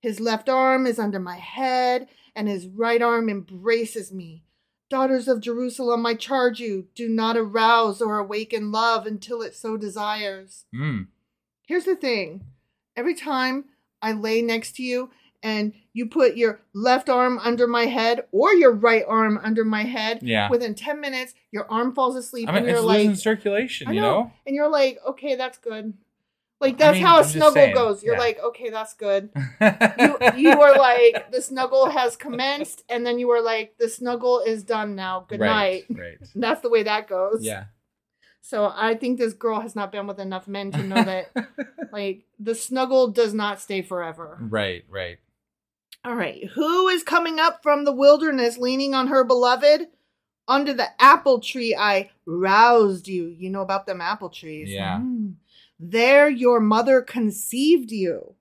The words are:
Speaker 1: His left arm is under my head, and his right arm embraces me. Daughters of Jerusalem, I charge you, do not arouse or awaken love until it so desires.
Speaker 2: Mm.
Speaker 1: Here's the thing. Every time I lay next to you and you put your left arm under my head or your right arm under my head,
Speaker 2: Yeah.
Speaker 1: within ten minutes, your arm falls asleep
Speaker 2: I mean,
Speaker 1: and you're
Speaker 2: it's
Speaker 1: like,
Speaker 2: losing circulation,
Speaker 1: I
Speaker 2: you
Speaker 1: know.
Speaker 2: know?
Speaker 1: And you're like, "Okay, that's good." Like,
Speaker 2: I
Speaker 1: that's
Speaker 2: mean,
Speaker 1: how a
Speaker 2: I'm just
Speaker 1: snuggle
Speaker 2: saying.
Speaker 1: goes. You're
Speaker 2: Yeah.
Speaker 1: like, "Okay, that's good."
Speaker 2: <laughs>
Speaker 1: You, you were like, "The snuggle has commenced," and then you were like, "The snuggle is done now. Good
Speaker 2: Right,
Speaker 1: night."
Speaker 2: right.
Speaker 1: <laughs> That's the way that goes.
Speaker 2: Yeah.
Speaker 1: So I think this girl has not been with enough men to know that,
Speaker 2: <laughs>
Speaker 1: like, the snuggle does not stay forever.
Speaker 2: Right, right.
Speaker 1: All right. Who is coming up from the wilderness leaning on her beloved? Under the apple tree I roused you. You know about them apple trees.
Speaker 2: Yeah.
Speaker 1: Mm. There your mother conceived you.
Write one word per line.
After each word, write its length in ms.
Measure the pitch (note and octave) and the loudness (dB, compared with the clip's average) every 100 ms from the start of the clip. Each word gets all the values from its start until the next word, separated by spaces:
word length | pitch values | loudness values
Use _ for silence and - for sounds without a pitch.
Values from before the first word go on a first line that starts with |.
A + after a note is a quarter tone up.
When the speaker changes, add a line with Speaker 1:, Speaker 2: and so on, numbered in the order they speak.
Speaker 1:
His 180 | A#3+ G#3+ | -8 -6
left 300 | A3+ - A#3+ | -4 -2 0
arm 360 | C4 C4 C4 C4 | 2 2 2 0
is 120 | A#3 | -2
under 200 | G#3 G3 | -4 -4
my 160 | F3+ F3+ | -8 -12
head, 680 | - - C4 B3+ B3+ B3+ C4 _ _ - | -14 -6 -2 0 0 0 -4 _ _ -8
and 120 | G#3 | -6
his 180 | G3 F#3 | -6 -8
right 340 | G3 A3+ A#3 | -4 0 2
arm 280 | A#3 A#3 A3+ | 2 0 -2
embraces 800 | G3+ E3+ F#3 G3+ A#3 A3+ A3+ F#3 | -4 -10 -8 -2 -2 -2 -8 -12
me. 320 | F#3+ E3+ D#3+ _ _ _ _ _ | -14 -16 -20 _ _ _ _ _
Daughters 380 | C4 C4 C4 A#3 | -2 0 0 0
of 100 | A#3+ | -2
Jerusalem, 640 | A3+ A#3 B3+ A#3 B3 A#3 A#3 | -2 -6 -6 -4 -2 -2 -2
I 100 | A3+ | -4
charge 440 | - C4+ B3 A#3 | -4 0 0 -2
you, 280 | A#3 G3 F#3 - | -8 -8 -10 -10
do 120 | A#3 | -4
not 300 | A3 A3+ A#3 | -2 0 -2
arouse 640 | A3 A3 A3+ A#3 A3+ G3 | -2 2 4 4 2 -2
or 160 | A3+ G#3+ | -4 -4
awaken 540 | G3+ G#3 A3 A3+ G#3+ | -4 -8 -6 -6 -4
love 320 | G#3+ A#3 A3+ A3 | -2 0 0 -4
until 360 | G#3+ G3 A#3 | -12 -10 -10
it 140 | A3 - | -10 -12
so 220 | A3+ A3 | -10 -8
desires. 880 | G#3 G3 G#3 G#3+ G#3 F#3+ F#3+ - _ A#2 | -8 -8 -6 -6 -8 -10 -18 -20 _ -8
Speaker 2:
Mm. 320 | D3+ A#2+ F#2 _ _ _ _ _ _ | -6 -6 -10 _ _ _ _ _ _
Speaker 1:
Here's 200 | F4 F4 | -4 -2
the 100 | F#4 | -4
thing. 480 | C#4 A3+ E3+ F#3 - _ _ _ _ - | -2 -4 -6 -12 -20 _ _ _ _ -6
Every 180 | B3+ F4 | -6 -4
time 500 | C#4+ C4+ B3+ C4 C#4 _ _ _ | -4 -2 -2 -4 -10 _ _ _
I 100 | G3+ | -6
lay 300 | G#3+ A3 A3+ | -6 -2 -2
next 340 | A#3 A3+ A3+ - | -2 -4 -6 -10
to 60 | |
you 280 | B3+ B3 B3+ _ _ _ | -6 -6 -6 _ _ _
and 300 | A3 G#3+ G#3+ - _ | -6 -4 -4 -8 _
you 140 | A3+ A#3 | -10 -6
put 280 | D#4+ A#4+ A#3 | 2 2 2
your 240 | A3+ G#3+ _ | -2 -2 _
left 340 | G3 A#3 B3 - | -4 0 0 2
arm 320 | B3 B3 B3 | 0 2 0
under 280 | G#3+ A#3+ A#3+ | -4 0 0
my 180 | A#3+ A#3+ | 2 0
head 400 | B3 A3+ A#3+ B3 | 0 0 -2 -2
or 200 | F#3+ D#4 | 0 4
your 200 | F#4+ C#4 | 6 6
right 320 | A3 A3+ A3+ - | 6 2 2 0
arm 320 | A3 A3 G#3 | 0 0 0
under 220 | G#3+ A3 | -2 -2
my 200 | A3 G#3+ | 0 -2
head, 360 | G#3+ B3 A3 A#3 | -4 -4 -4 -6
Speaker 2:
Yeah. 260 | B2 A2 G2+ | -2 -2 0
Speaker 1:
within 260 | A#3+ A#3+ G#3 | -2 -2 -8
ten 240 | - D4 | -8 -8
minutes, 360 | C#4+ C4 B3+ _ _ | -8 -8 -10 _ _
your 200 | G#3 - | -10 -6
arm 240 | A3 B3 B3+ | -4 -2 -2
falls 220 | B3+ B3+ | -2 -2
asleep 320 | A#3+ B3 A3+ | -10 -10 -4
Speaker 2:
I 20 | |
mean, 60 | F#3 | -2
Speaker 1:
and 80 | A#3+ | 0
you're 80 | A#3 | 0
Speaker 2:
it's 80 | A3+ | 2
Speaker 1:
like, 120 | G#3 | 4
Speaker 2:
losing 180 | G#3 G3 | 2 0
circulation, 720 | A3 G#3+ G#3 G3+ B3 - - | -2 -2 -2 -2 -4 -8 -6
Speaker 1:
I 40 | |
Speaker 2:
you 80 | G#3 | -2
Speaker 1:
know. 200 | G#3+ F3 | 0 0
Speaker 2:
know? 80 | A#3 _ - | -2 _ -8
Speaker 1:
And 100 | C#4 | -2
you're 120 | D4+ | 0
like, 300 | D4+ C4+ A#3+ - | 2 0 0 -10
"Okay, 280 | C4+ C#4+ B3+ | -8 -6 -6
that's 220 | B3+ - | -6 -10
good." 360 | A#3 A3 A3 G#3 _ _ _ _ _ _ | -12 -10 -12 -14 _ _ _ _ _ _
Like, 160 | C4+ B3+ | -2 4
Speaker 2:
I 20 | |
Speaker 1:
that's 160 | D4+ C#4+ | 4 6
Speaker 2:
mean, 60 | F4+ | 8
Speaker 1:
how 100 | E4 | 8
a 20 | |
Speaker 2:
I'm 60 | |
just 100 | - | 6
Speaker 1:
snuggle 200 | D3+ D4+ | 6 6
Speaker 2:
saying. 200 | C#4 - | 8 6
Speaker 1:
goes. 300 | G3 A3+ G3+ | 6 0 0
You're 100 | G#3 | -2
Speaker 2:
Yeah. 60 | G#3+ | 0
Speaker 1:
like, 200 | A#3+ G#3+ | 0 -2
"Okay, 300 | G3+ A#3 B3 | -6 -8 -10
that's 240 | A3 A3 | -10 -12
good." 360 | - G#3 G3 G#3 | -8 -2 -2 -2
Speaker 2:
<laughs> 280 | - C3 - G#3+ G#3 A3+ - | -10 -10 2 2 4 0 4
Speaker 1:
You, 180 | C#4+ D4 B3 B3 | 2 4 2 4
you 200 | D#4 D4 | 4 8
were 160 | D4 C#4 | 8 8
like, 540 | B3+ A#3+ A#3 B3 - | 6 8 6 6 -4
"The 100 | B3+ | -8
snuggle 480 | B3 C4 C4 C4 C4 | -6 -4 0 2 2
has 260 | C4+ B3 - | 2 -2 -4
commenced," 680 | D4 A#3+ C4+ C#4+ D4+ - _ | -10 -4 -4 -4 -8 -12 _
and 160 | A#3+ A#3+ | -6 -4
then 120 | A#3+ | -2
you 100 | B3 | 0
were 140 | A#3+ | 0
like, 360 | A3+ A3+ A3 _ | 0 -4 -6 _
"The 100 | A#3 | -4
snuggle 500 | - B3 A#3+ B3 B3 A3+ | -4 -6 -4 0 0 0
is 180 | A3 | -6
done 300 | G3 A3 G#3+ G3 | -4 -4 -4 -8
now. 300 | F#3 F#3 F3+ | -8 -8 -10
Good 120 | G#3+ | -4
Speaker 2:
Right, 500 | G#3+ G#3+ G3+ F#3 - | 0 0 0 -4 -8
Speaker 1:
night." 100 | A3+ | -12
Speaker 2:
right. 180 | E2+ - - | -12 -18 -18
Speaker 1:
<laughs> 100 | G3 | -6
That's 260 | A3+ - | -4 -4
the 80 | - | 0
way 140 | A#3 | 0
that 240 | G#3 G#3 - | 0 -4 -4
goes. 320 | F#3 F#3+ A3+ | -4 -2 -2
Speaker 2:
Yeah. 220 | A2 G2+ G#2 _ _ _ _ _ _ _ | -4 -8 -14 _ _ _ _ _ _ _
Speaker 1:
So 300 | - A3+ G#3 F3 | -10 -2 -2 0
I 180 | A3 A3+ | -2 -2
think 220 | B3 B3 | -2 -2
this 160 | A3+ | -2
girl 260 | - A#3 A3 | -2 -4 -4
has 140 | A3+ A3 | -6 -10
not 160 | G3 | -8
been 140 | G#3 G3+ | -8 -10
with 120 | G3 | -10
enough 280 | F#3+ F#3 F#3+ | -10 -10 -10
men 240 | G3 G3 | -10 -6
to 120 | D3+ | -6
know 200 | G3 F#3+ | -4 -2
that, 280 | G#3+ F#3 F3 - A3+ - | 0 -2 -8 -10 -10 -12
Speaker 2:
<laughs> 300 | C4+ - D4+ | -14 -12 -14
Speaker 1:
like, 340 | G#3+ G3+ G3 _ _ | -8 -8 -10 _ _
the 140 | A3 A3+ | -8 -8
snuggle 520 | - B3+ B3+ C4 B3+ | -6 -4 0 2 2
does 260 | G#3+ A3 | 2 0
not 260 | G#3+ G#3 G3+ | 0 -4 -6
stay 200 | - G3 | -8 -8
forever. 560 | F#3 F3+ E3 E3 D#3+ D#3 | -6 -8 -8 -12 -18 -14
Speaker 2:
Right, 420 | A#2 A2 G2+ F2 _ | -6 -4 -4 -6 _
right. 280 | G2 F2+ F2 _ _ _ _ _ _ _ - | -10 -10 -12 _ _ _ _ _ _ _ -18
Speaker 1:
All 120 | B3 A#3+ | -10 -6
right. 320 | E3+ - G3 - | -8 -8 -12 -4
Who 320 | D#4 F4 F#4 | 0 2 2
is 140 | F4+ | 0
coming 360 | E4 E4+ E4+ D#4+ | 0 -2 0 0
up 220 | E4 E4 | 0 0
from 240 | D4+ D4 C#4+ | 0 2 0
the 60 | |
wilderness 640 | B3+ C#4 D4 D#4 C4+ A#3+ A#3+ | 4 6 6 4 0 -2 -2
leaning 360 | B3 C4 C#4 C4+ | -4 -2 -2 -2
on 120 | C4 | 0
her 160 | C4+ | 2
beloved? 640 | A#3+ B3 B3 B3 C#4+ D4+ E4+ _ _ _ _ _ - | 2 2 2 4 4 4 0 _ _ _ _ _ 0
Under 260 | C4+ C#4+ | 0 0
the 140 | C4 - _ | -2 -4 _
apple 380 | C4 D#4+ - B3 | 8 8 6 2
tree 360 | - C4 A#3 - | 0 -6 -4 0
I 340 | G#3 G3 G3 _ - | 0 0 -2 _ -10
roused 840 | E3+ F#3+ G3+ A#3 A#3+ G#3 F#3 F#3 | -4 2 6 6 6 4 0 -6
you. 200 | F#3 E3+ | -8 -8
You 220 | E3 F#3 | -10 -10
know 100 | G3 | -8
about 240 | F#3+ G3 G3 | -4 -4 -4
them 160 | F3+ | -6
apple 280 | F3 G#3 F3+ | -6 -6 -8
trees. 400 | - D#3+ D3+ E3 | -16 -16 -14 -10
Speaker 2:
Yeah. 280 | G2 F#3+ F#3+ | -8 -4 -4
Speaker 1:
Mm. 360 | B3+ A#3+ G#3 F3 _ _ _ _ | -4 -6 -6 -10 _ _ _ _
There 480 | E3+ A3+ A#3+ C#4 D4 | -6 0 4 6 4
your 300 | B3+ B3 A#3+ | 4 2 4
mother 420 | G#3+ A3 A#3+ C4 | 2 2 4 2
conceived 880 | B3 B3 A3 G3+ - A#3 D4 E4 A#3 | 2 -4 -4 -4 -8 -2 2 2 2
you. 420 | G#3+ F3+ C3+ - _ | -4 -4 -4 -10 _